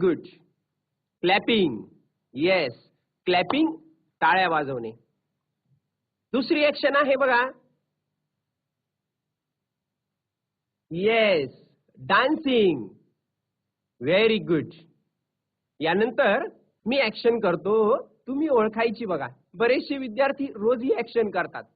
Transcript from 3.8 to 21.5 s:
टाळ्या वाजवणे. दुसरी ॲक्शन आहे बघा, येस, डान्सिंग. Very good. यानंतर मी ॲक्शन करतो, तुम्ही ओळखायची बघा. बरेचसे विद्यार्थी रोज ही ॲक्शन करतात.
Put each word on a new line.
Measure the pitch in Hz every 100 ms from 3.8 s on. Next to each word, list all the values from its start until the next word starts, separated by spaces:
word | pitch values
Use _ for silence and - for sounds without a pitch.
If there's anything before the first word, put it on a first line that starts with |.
| - _ _ -
टाळ्या | 160 180 185
वाजवणे. | 156 139 127 113 117 _ _ _ _ _ _ _ _ _ _ _ _ _
दुसरी | 254 - 302 294
ॲक्शन | 285 285 277
आहे | 277 269
बघा, | 269 240 254 262 _ _ _ _ _ _ _ _ _ _ _ _ _ _ _ _ _ _ _ _ _ _ _ _ _ _ _ _ _ _ _ _ -
येस, | 165 208 226 214 170 135 - _ _ _ -
डान्सिंग. | 131 196 269 311 277 247 196 139 98 - _ _ _ _ _ _ _ _ _ -
Very | 123 185 226 220 156
good. | 165 127 - _ _ _ _ _ _ _ _ _ -
यानंतर | 156 185 226 247 240 220 359 - _ _ 208
मी | 277
ॲक्शन | 226 - 240 233
करतो, | 190 165 180 220 214 269 - _ -
तुम्ही | 269 311
ओळखायची | 247 214 214 233 214 220
बघा. | 160 127 - _
बरेचसे | 175 233 269 - 277
विद्यार्थी | 254 214 277 277 277
रोज | 214 214 247
ही | 262
ॲक्शन | 226 233 233 214
करतात. | 180 156